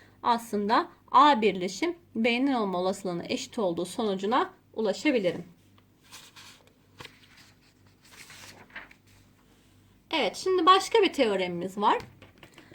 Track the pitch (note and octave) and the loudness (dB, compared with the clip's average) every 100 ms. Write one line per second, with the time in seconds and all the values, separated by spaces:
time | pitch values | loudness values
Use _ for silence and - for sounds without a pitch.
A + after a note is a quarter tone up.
0 | - _ - A#3 - G#3 G3+ B3+ E4+ - | -20 _ -2 -2 -2 -4 0 0 0 -8
1 | - - D4 C4+ G#3+ F#3 F3+ - E4 E4+ | 0 6 6 6 2 0 -4 -4 -6 -6
2 | _ A3+ A#3 A#3 C#4 B3+ G3+ F3+ F#3 F#3+ | _ -2 0 2 0 0 -2 -2 -2 -4
3 | F#3+ F3 F3 B3+ - - G3 E3+ F3+ - | -6 -6 -6 -8 -6 -4 -2 -2 -6 -4
4 | A3 F#3+ G3 C4 F4+ - _ - A3 G3+ | -4 -2 -2 -2 -2 -8 _ -6 -4 -2
5 | D4+ B3+ F3+ D#3+ F3 _ _ _ _ _ | 0 0 0 -4 -10 _ _ _ _ _
6 | _ - - - - - _ _ _ - | _ -20 -20 -20 -20 -20 _ _ _ -20
7 | - - - - - _ _ _ _ _ | -20 -20 -20 -20 -20 _ _ _ _ _
8 | _ - - - - - - - - _ | _ -20 -20 -20 -20 -20 -20 -20 -20 _
9 | _ - _ _ _ _ _ _ _ _ | _ -20 _ _ _ _ _ _ _ _
10 | - D#4+ G#3+ - F#4 F#4 F4+ F#4+ F#4+ A#4 | -6 -4 -2 -4 -2 2 6 4 4 2
11 | F#4+ - A#3+ G3 F#3 F3 F#3 G3 G#3+ G#4+ | 2 2 0 0 -2 -4 -8 -2 0 0
12 | - - - _ - - - | -4 -20 -20 _ -20 -20 -20